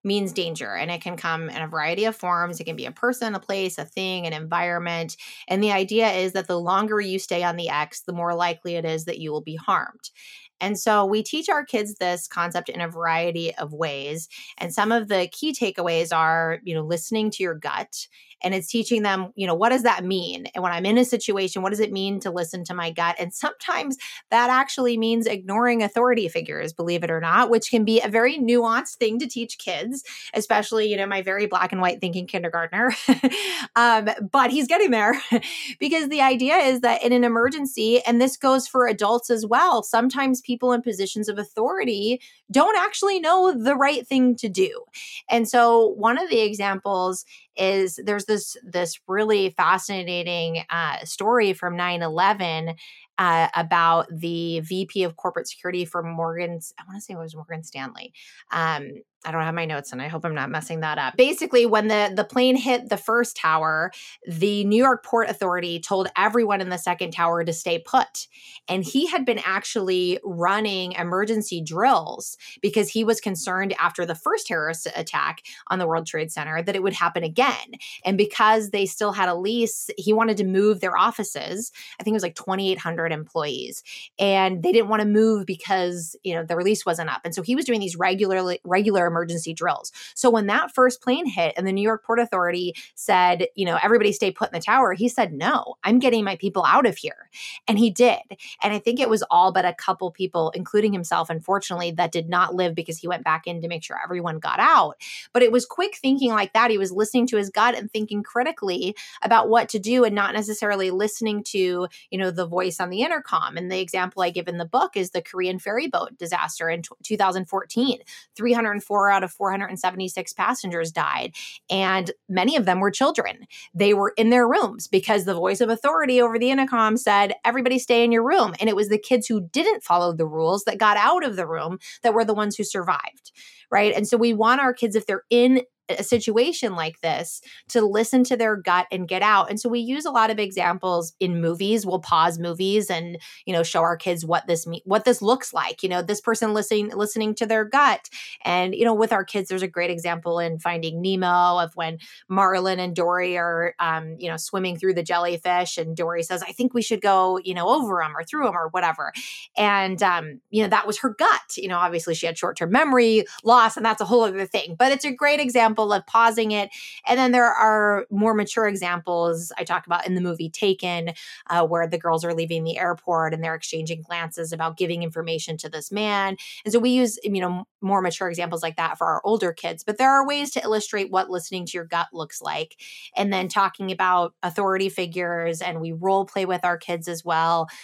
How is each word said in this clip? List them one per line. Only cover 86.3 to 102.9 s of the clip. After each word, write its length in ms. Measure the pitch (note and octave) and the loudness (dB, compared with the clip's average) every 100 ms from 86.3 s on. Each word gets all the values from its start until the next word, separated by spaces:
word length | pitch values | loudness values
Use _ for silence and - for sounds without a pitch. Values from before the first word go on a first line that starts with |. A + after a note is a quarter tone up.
know, 100 | E3 | -4
their 180 | E3 E3+ | -2 0
lease 220 | F#3 G#3+ | 2 2
wasn't 260 | - E3+ D#3 | 0 -2 -2
up. 100 | A#2+ | -6
And 100 | E3+ | -6
so 80 | F3+ | -6
he 120 | E3+ | -2
was 100 | C4 | 0
doing 140 | C4 A3+ | 0 0
these 160 | F#3+ | -2
regularly, 640 | E3+ F#3 F#3+ G3 F#3 F3+ F3+ | -2 0 2 2 0 0 -4
regular 420 | F3 F#3 G#3 G3 F3 | 0 2 4 2 2
emergency 400 | E3+ E3+ E3+ E3 | 0 -2 -4 -6
drills. 400 | D#3+ F3 C#3+ - - - | -4 -4 -4 -6 -16 -16
So 160 | - B3+ | -4 0
when 160 | A3+ G3+ | 0 0
that 280 | A#3 F4 | -2 -2
first 280 | - B3+ B3 | 2 2 2
plane 240 | - C#4 D#4 | -2 -2 -2
hit 260 | F#3 D#3+ E3+ | -2 -2 -2
and 80 | F#3+ | -2
the 60 | |
New 100 | F#3+ | 0
York 200 | G#3 A3 | 0 -2
Port 160 | - A#3 | 0 0
Authority 560 | A#3 F#3+ F3 F3+ F3+ D#3+ - | 0 0 0 -2 -4 -8 -16
said, 520 | - - F#3 F3+ F3 E3+ | -8 0 4 4 2 -2
you 120 | - F3+ | -2 -2
know, 120 | E3 | 0
"Everybody 280 | G3+ A3+ G#3 | 4 4 4
stay 200 | - G3 | 2 -2
put 180 | - A3 | -2 -4
in 100 | E3+ | -4
the 60 | |
tower," 300 | G3+ B3+ A3+ | 0 2 2
he 140 | F3+ A#3 | 2 0
said, 260 | - G3 | 0 -2
"No, 400 | C#3+ F3+ D4 - - | -2 -2 -2 -4 -6
I'm 140 | G3 B3 | 2 4
getting 260 | C4 A3+ | 4 2
my 120 | G3+ F3+ | 0 -2
people 280 | G3 F#3 | -2 0
out 220 | D#3 G#3+ A#3+ | 4 4 4
of 100 | - | 0
here." 320 | D3+ - - - - - - | -8 -12 -18 -16 -16 -8 0
And 100 | G#3 | 4
he 120 | A#3 | 4
did. 300 | F3 B3 - - G3 - - | 6 4 4 -4 -18 -18 -4
And 100 | G3+ | -2
I 60 | G#3 | 0
think 220 | A#3 B3 | 0 0
it 100 | A#3+ | 2
was 120 | A3 - | 2 2
all 220 | E3+ F#3+ | 4 4
but 140 | F#3 F3+ | 4 0
a 80 | |
couple 360 | F3 - F#3 F3+ | 0 -4 -2 -6
people, 400 | E3 F3+ E3+ D#3+ | -4 -4 -2 -2
including 400 | - F3+ G#3 G#3+ | -4 -2 2 2
himself, 340 | G3 E3+ E3+ E3 | 0 0 -2 -2
unfortunately, 640 | D#3+ E3 G3 - F3 F3 | -4 -2 -2 -2 -4 -4
that 200 | E3 E3+ | 0 0
did 200 | E3+ E3 | -2 -2
not 240 | F3+ F3 | 0 0
live 200 | F3+ F3+ | 0 0
because 220 | E3 E3 | -2 -6